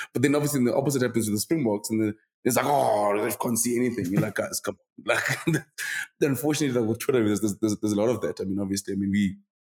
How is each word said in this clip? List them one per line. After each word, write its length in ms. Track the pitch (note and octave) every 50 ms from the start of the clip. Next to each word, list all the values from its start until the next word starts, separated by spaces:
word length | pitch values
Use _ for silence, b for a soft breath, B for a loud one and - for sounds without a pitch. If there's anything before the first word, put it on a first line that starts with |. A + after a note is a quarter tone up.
| B B B
but 80 | C3
then 140 | B2 C#3+ C#3+
obviously 280 | D3 D3 C#3+ C#3+ C3+ A#2+
the 120 | A#2+ -
opposite 260 | C#3 - D3 C#3 B2+
happens 240 | B2+ A#2 A2+ A#2+ G#2+
with 100 | G#2+ G2+
the 60 | G#2
Springboks, 480 | - - E3 E3 C3+ G#2+ G2+ G#2 - -
and 140 | A2 A2 G#2+
then 120 | G#2+ G#2+ b b b b _ -
it's 120 | B2+ B2
like, 120 | - C3
"Oh, 500 | C#3+ D3 C#3 B2+ A#2 G#2+ G#2 G#2 G#2 G2+
the 60 | G#2 G#2+
ref 160 | - G#2+ -
can't 180 | - B2 A2+
see 180 | A2 - B2 A#2+
anything." 300 | A#2+ B2+ B2 - G2+ F#2 F2
You're 100 | G2 G#2
like, 140 | G#2+ G#2+ -
"Guys, 240 | - G#2 - - -
come 180 | - - G2
on." 280 | _ _ _ _ - -
<laughs> 100 | G#2+ A#2+
Like, 480 | - - - C3 - - E3 D#3+ - - _ _ B B B B B B B B -
then 100 | D#3+ C#3+
unfortunately, 500 | C3 - C3+ D#3 D3+ D3 D3+ C3+ A#2+ B2
like, 80 | A2+
with 120 | G#2+ A2 G#2+
Twitter, 260 | - - C3 B2 A2
there's, 160 | G#2+ G#2 G2
there's, 160 | A2 G#2 F#2+
there's, 220 | - A2 G#2+ G#2 -
there's 140 | - G#2+ G#2
a 60 | G#2
lot 100 | G#2 B2
of 120 | A#2 -
that. 180 | - - F#2 -
I 40 | G2
mean, 160 | F#2+ F#2+ G2+
obviously, 340 | G2+ F#2+ G2 G2+ - - G2
I 40 |
mean, 120 | G2 G2+ G2
we 280 | G2 G#2 G2+ F#2 G2 - _ _ _ _